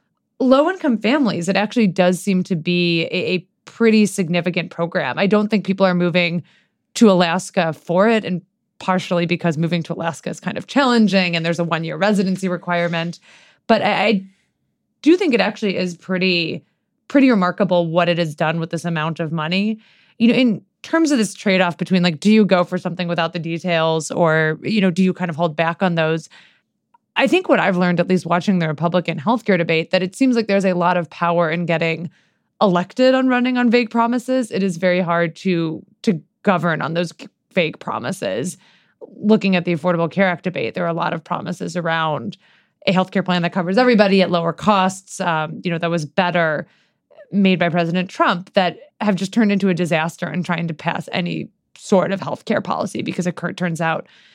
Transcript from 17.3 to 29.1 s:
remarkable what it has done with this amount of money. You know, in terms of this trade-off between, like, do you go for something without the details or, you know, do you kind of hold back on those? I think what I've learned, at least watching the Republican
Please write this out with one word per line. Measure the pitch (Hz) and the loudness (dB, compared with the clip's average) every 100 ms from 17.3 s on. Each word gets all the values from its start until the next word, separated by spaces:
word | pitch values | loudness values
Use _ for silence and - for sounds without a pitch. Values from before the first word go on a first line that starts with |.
remarkable | 226 180 175 190 180 170 | 4 2 0 2 2 2
what | 165 170 | 2 2
it | 170 | 2
has | 170 147 | -2 -2
done | 156 165 | -2 -2
with | 160 | -4
this | 170 170 | -6 -4
amount | 165 156 160 | -4 -4 -4
of | 160 | -4
money. | 165 156 185 208 220 _ _ _ - | -4 -2 0 -2 -4 _ _ _ 0
You | 226 | 2
know, | 247 | 4
in | 254 190 - _ | 2 0 -6 _
terms | - 320 330 | -4 0 2
of | 285 | 2
this | 202 | 0
trade-off | - - 185 180 - | -2 0 2 2 -2
between, | 180 185 | 0 2
like, | 175 156 | 2 2
do | 202 | 4
you | 220 196 | 6 6
go | 185 | 4
for | 180 180 | 2 -2
something | 180 170 175 | -6 -6 -4
without | 170 165 | -2 -2
the | 175 | -4
details | 165 165 180 170 160 160 151 | -6 -6 -2 0 0 0 -2
or, | - 170 160 156 160 | 0 2 2 0 -2
you | - 214 | -2 0
know, | 190 | 2
do | 175 | 2
you | 185 | 0
kind | 180 180 | 0 -4
of | 147 | -2
hold | 170 151 | -2 0
back | 165 170 | -2 0
on | 190 170 | 0 0
those? | 160 165 156 - _ _ _ _ _ _ _ - | 0 -2 -6 -20 _ _ _ _ _ _ _ 0
I | 262 | 2
think | 359 370 | 2 2
what | 247 | 2
I've | 165 180 | 2 2
learned, | 180 175 | 2 0
at | 180 | 2
least | 185 165 | 0 0
watching | 175 170 185 | -2 0 0
the | 160 | 0
Republican | 151 165 180 175 | -2 -2 0 -2